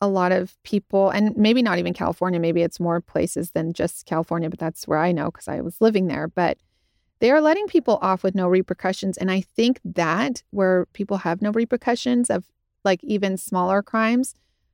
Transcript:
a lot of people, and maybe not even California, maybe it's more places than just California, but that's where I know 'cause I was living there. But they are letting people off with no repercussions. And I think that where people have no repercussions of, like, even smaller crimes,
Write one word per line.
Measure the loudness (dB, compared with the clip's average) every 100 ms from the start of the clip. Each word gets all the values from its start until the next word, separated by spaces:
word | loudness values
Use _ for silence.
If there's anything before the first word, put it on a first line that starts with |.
a | 0
lot | 2 2
of | 0 -2 _
people, | -4 -4 0 2 2
and | 2 0 4
maybe | 4 4
not | 2 0
even | -2
California, | -2 -4 -2 -2 0
maybe | 0 2
it's | 0 -2
more | -2 -2
places | -4 -4 -2 -4 -6
than | -4 -4
just | -4 -6 -6 -6
California, | -4 -4 -4 -6
but | -6
that's | -8 -8 -4
where | 0
I | 0
know | 0 -4
'cause | -8 -10
I | -8
was | -6 0
living | 2 2 -2
there. | -4 -6
But | -2 -2 -2 _ _ _ _ _ 0
they | 4
are | 4
letting | 4 2 2
people | 0 2 0
off | 0 0
with | 0 0
no | 2
repercussions. | 2 0 -4 -4 -2 -4 -2
And | -2
I | -2
think | -2 0 0 0 -4
that | -2 0 0 -2 -6 _
where | -2 2 2 0
people | -6 -4 -4
have | -2 -2
no | -2
repercussions | 0 0 -2 -2 -2 0 0 0
of, | -4 -6 _ _ _
like, | -2 0 0
even | -2 -2 -4
smaller | -4 -2 2 0
crimes, | 0 -2 0 0 -2 -8 _ _ _